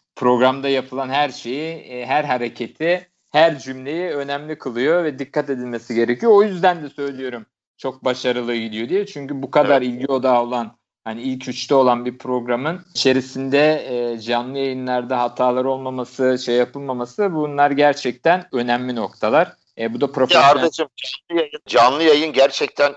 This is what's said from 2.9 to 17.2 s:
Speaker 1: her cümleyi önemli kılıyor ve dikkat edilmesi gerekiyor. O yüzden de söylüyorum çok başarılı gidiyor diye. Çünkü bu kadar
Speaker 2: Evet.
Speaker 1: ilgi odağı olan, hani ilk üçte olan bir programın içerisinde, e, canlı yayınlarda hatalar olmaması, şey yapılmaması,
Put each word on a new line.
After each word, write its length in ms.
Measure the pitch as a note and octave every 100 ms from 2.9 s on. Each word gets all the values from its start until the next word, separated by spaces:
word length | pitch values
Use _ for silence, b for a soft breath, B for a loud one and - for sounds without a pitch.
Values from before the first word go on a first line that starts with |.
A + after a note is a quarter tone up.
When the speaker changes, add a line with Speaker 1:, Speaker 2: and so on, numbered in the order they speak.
| F3+ - _ _
Speaker 1:
her 260 | D3 E3 C#3+
cümleyi 520 | B2+ C3 C3 E3 F3+
önemli 480 | D3 C#3 C#3+ D3+ D3+
kılıyor 460 | C3 A#2 C#3 F3
ve 140 | E3 C3
dikkat 320 | C3 D3+ C#3
edilmesi 440 | B2+ B2 A#2 -
gerekiyor. 380 | A#2 A#2 B2 A#3
O 100 | G3+
yüzden 400 | G#3+ F3+ F3+ E3+
de 40 | D3
söylüyorum 580 | - C#3+ C3 B2+ A#2+ A2 _ _ _
çok 260 | C3+ C3
başarılı 520 | B2+ A#2+ B2+ B2 A#2+ A#2+
gidiyor 320 | A2+ G#2+ A#2+
diye. 180 | F#3+ G3
Çünkü 360 | D3 C#3 C#3
bu 80 | C3
kadar 320 | D3 C#3 C3+
Speaker 2:
Evet. 100 | B2+
Speaker 1:
ilgi 140 | A#2+ C3+
odağı 360 | C3 B2+ B2
olan, 340 | A#2+ B2 A2 - _ _
hani 180 | A2 A2+
ilk 260 | C3 B2+ -
üçte 260 | B2+ -
olan 300 | C#3 B2+ A#2+
bir 140 | B2 B2+
programın 680 | B2+ B2+ A#2+ A#2+ D3 F3+ -
içerisinde, 920 | - C3+ C3 B2+ C3+ C3+ C#3+ D3+ D#3 B2+
e, 320 | B2 A#2+ A#2
canlı 380 | A2+ A#2+ B2+ C#3
yayınlarda 600 | C3+ B2+ B2+ B2+ A#2+ B2+
hatalar 460 | A#2+ - B2+ B2
olmaması, 720 | C3 C3 C3 C3 B2 - C3 B2+
şey 160 | B2+
yapılmaması, 800 | A#2+ B2 C#3+ C#3 B2 A#2+ -